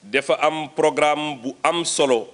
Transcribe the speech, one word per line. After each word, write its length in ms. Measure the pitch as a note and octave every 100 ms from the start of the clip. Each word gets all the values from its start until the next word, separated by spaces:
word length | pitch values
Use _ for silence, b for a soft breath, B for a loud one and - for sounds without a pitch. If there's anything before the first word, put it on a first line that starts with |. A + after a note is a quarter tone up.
dafa 300 | G2+ C3 - D#3
am 340 | D3+ D#3 D3+ -
programme 640 | D#3 C#3 D3+ D3 D3+ C#3
bu 140 | B2 C3
am 200 | - E3+
solo 440 | E3 - C#3 A#2+ G2+